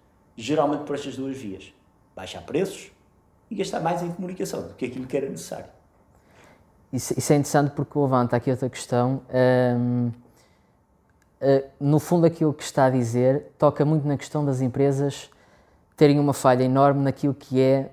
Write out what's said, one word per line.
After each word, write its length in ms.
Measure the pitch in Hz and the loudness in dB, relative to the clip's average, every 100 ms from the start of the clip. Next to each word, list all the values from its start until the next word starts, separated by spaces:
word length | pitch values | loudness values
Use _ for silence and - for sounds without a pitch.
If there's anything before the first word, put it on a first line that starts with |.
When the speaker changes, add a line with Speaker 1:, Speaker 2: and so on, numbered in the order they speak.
| _ _ _ | _ _ _
Speaker 1:
Geralmente 500 | - 113 151 147 147 | -10 -4 0 0 -2
por 120 | - 143 | -6 -8
estas 200 | 135 117 | -8 -10
duas 200 | 135 123 | -10 -10
vias. 380 | 107 95 - _ _ _ _ | -12 -14 -18 _ _ _ _
Baixar 260 | - 107 - | -18 -16 -14
preços 480 | - 139 196 - - _ _ _ _ _ - | -6 -4 -4 -8 -18 _ _ _ _ _ -12
e 40 | |
gastar 260 | 196 180 175 | -8 -6 -4
mais 220 | 165 175 | -2 -4
em 80 | 170 | -6
comunicação 520 | 175 180 185 180 - | -8 -10 -8 -8 -8
do 120 | - | -10
que 120 | - 120 | -10 -10
aquilo 200 | 131 127 | -8 -6
que 100 | 143 | -6
era 120 | 135 | -6
necessário. 380 | - - - - _ _ _ _ _ _ _ - _ _ _ _ | -8 -12 -14 -16 _ _ _ _ _ _ _ -20 _ _ _ _
Speaker 2:
Isso, 220 | 127 - - | -6 -4 -2
isso 160 | - | 2
é 40 | 147 | 2
interessante 340 | 143 147 143 | 2 0 0
porque 260 | - 139 147 | -2 -4 -2
levanta 380 | 139 127 123 120 | 2 2 2 0
aqui 140 | 135 | -2
outra 180 | 123 127 | -2 -4
questão. 540 | - - 123 123 135 - 127 127 127 123 120 | -8 -4 0 0 -2 -2 2 4 4 2 2
Hum, 320 | 123 123 120 - _ _ _ _ _ _ _ _ _ _ _ - | 0 0 -2 -6 _ _ _ _ _ _ _ _ _ _ _ -4
eh, 240 | 135 135 139 - | 2 2 0 -4
no 180 | 143 151 | 2 2
fundo, 280 | - 175 165 | 2 2 2
aquilo 260 | 165 156 | 2 -2
que 100 | 135 | -2
está 240 | - - 131 | -4 2 2
a 40 | |
dizer 600 | 127 113 123 127 143 - - | 2 0 2 2 2 -4 0
toca 260 | 151 143 | 0 2
muito 220 | 147 156 143 | 2 0 0
na 100 | 139 | -4
questão 280 | - 151 | -4 -4
das 160 | 143 131 | -2 -2
empresas 720 | 131 131 139 139 143 139 - _ _ _ _ _ _ - | -2 0 0 0 -2 -6 -14 _ _ _ _ _ _ 2
terem 220 | 147 143 | 4 4
uma 140 | 143 | 2
falha 320 | 131 131 127 | 2 4 4
enorme 380 | 127 135 143 139 | 4 4 4 4
naquilo 320 | 139 131 143 | 0 0 -2
que 260 | 135 - 131 | -4 -2 2
é 300 | 131 135 135 | 4 2 0